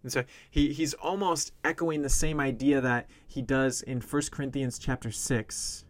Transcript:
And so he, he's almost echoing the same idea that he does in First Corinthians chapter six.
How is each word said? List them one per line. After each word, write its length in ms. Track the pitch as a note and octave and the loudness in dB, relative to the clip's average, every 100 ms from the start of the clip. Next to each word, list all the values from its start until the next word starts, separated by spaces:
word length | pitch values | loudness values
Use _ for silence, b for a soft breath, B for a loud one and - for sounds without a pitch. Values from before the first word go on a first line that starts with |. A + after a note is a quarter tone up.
And 80 | C3 | -2
so 120 | C3 B2 B B | -4 -4 B B
he, 200 | D3 C#3+ | 2 2
he's 220 | C#3+ D3+ | 2 -2
almost 580 | - D3 G3 F#3+ D#3+ - - | -2 -4 0 0 0 -2 -4
echoing 400 | D3+ E3 E3 D3+ | -4 0 0 0
the 60 | C#3 | 2
same 300 | - D#3 D3+ | 4 4 2
idea 400 | C#3 A#2 C3+ C#3 | 0 2 4 4
that 300 | B2+ A#2+ - B B | 4 2 0 B B
he 160 | - | -8
does 400 | A#2 C3+ C3 B2 | 0 2 2 0
in 200 | - B2 | -4 -6
First 300 | - C#3+ C#3+ | -2 -2 -2
Corinthians 460 | - C3+ C#3 C3 - | -4 -4 -2 -4 -4
chapter 340 | - B2+ A#2 | -4 -4 -4
six. 720 | - - A#2+ G#2+ - - - - | -6 0 0 0 -8 -8 -10 -16